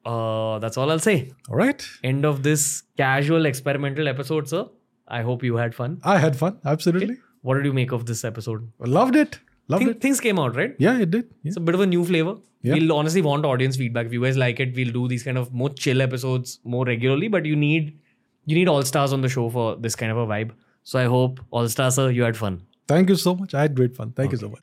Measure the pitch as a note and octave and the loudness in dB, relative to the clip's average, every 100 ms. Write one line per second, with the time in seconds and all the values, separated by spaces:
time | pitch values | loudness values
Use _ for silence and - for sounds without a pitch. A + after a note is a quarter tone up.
0 | - A#2 A2+ A2 A2 G#2+ A2 C3 C3+ D#3+ | -6 -4 -2 -2 -4 -4 -4 -2 0 0
1 | G#3+ F#3 C3 - - A2+ A#3+ C#4+ - - | 2 0 -2 -14 -6 0 0 -2 -10 -8
2 | B2+ C3+ D3+ C#3 C#3 D3+ - - _ - | -4 0 0 0 0 2 0 -4 _ -2
3 | C3+ C3+ C#3+ E3 D#3 C3 C#3+ C#3 C#3 C#3 | 0 2 2 2 2 -2 -4 -2 -2 -2
4 | D3+ B2+ C3+ D#3 C#3+ E3 B3 _ _ _ | -4 -4 -4 -4 -4 -6 -6 _ _ _
5 | _ A#2 A2+ B2 B2 A#2 A#2 A2+ B2 D3+ | _ -6 -4 -2 -2 0 -2 -4 -8 -4
6 | E3 G3 D#3 C3+ E3+ G#3 C#3 D#3 F#3 E3+ | 2 4 4 2 -2 -2 -2 0 2 0
7 | G#3 B3+ _ _ B2+ C3+ C#3 C3 B2+ B2 | -2 -6 _ _ -2 0 0 0 -2 -2
8 | A#2 A2+ A#2 A#2 A2 A2 A2+ _ A#2 D3+ | -4 -6 -6 -8 -8 -8 -10 _ 0 2
9 | C4 C#4 D4 - _ _ - F#3 A#3 A3+ | 4 4 2 -4 _ _ -4 0 0 0
10 | C4+ C#4 A#3 F#3 C3 A#2 G#3+ - D#3+ B3 | 0 2 2 2 0 0 -4 2 2 4
11 | F3+ G#3 A#3 _ D3 F#3+ E3 F3+ G3 F3 | 2 0 -4 _ -8 -2 0 2 2 2
12 | F3 F3 D#3+ A3 _ _ A#2 D#3 D#3+ D3+ | 2 2 0 -4 _ _ 0 2 4 4
13 | D#3 F3+ D3+ C#3+ D3+ B2+ C3 C3 B2 A#2 | 2 2 2 2 2 2 0 0 -2 -2
14 | A#2 A#2+ B2+ C3 B2 A#2+ C3 B2 B2+ A#2+ | -2 0 0 2 0 0 -4 -2 -2 -2
15 | B2 B2 C3 B2+ B2 B2 C#3 C#3 D3 C3 | -2 -4 -4 -4 -4 -4 -4 -2 0 2
16 | C3+ B2+ C3 B2+ B2 - A#2+ A#2+ B2+ A#2 | 2 -2 -2 -4 -4 -12 -6 -2 0 0
17 | C3 C#3 G#3+ G3 D#3 D3+ D3 D#3+ D3+ - | 2 0 0 -2 0 0 2 2 -2 -10
18 | _ _ _ _ - D#3+ F3+ D3 C3 D3 | _ _ _ _ -2 2 4 4 2 0
19 | C#3 C3+ C3 C3 A#2 A#2+ A2+ - A#2 - | 2 2 0 0 -2 -2 -2 -2 -6 -4
20 | A2+ A2+ A2+ G#2 A2 - _ _ - C3 | -2 -2 -2 -2 -4 -10 _ _ -4 0
21 | B2 B2+ B2+ C3 - A#2 A#2 A2 C3 C3 | 2 4 2 -2 -6 -2 -2 0 0 2
22 | C3 A#2+ A#2+ A2 G#2+ F2+ F#2+ _ - D3+ | 2 2 0 0 -4 -6 -12 _ 0 4
23 | F#3 F#3 F3+ F3+ F#3+ C#3 D3+ C3 B2 B2+ | 6 4 2 0 -2 0 0 2 0 0
24 | A2+ B2 C3+ B2 G#2+ A2 | -10 -4 -4 -4 -8 -14